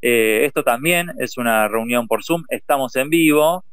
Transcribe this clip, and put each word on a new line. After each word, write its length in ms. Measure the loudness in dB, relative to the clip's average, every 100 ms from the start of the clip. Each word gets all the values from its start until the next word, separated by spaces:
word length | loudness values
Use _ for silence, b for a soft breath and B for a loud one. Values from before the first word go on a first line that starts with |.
eh, 400 | 2 2 2 2 0
esto 180 | 0
también 480 | 0 0 0 0 -2 -6
es 180 | -8 -4
una 300 | 0 2 2
reunión 400 | -2 -2 -2 0
por 160 | -4
Zoom, 200 | -2 -4 -4
estamos 460 | -10 -2 -2 0 -2
en 140 | 0
vivo 540 | 2 4 4 2 0 -6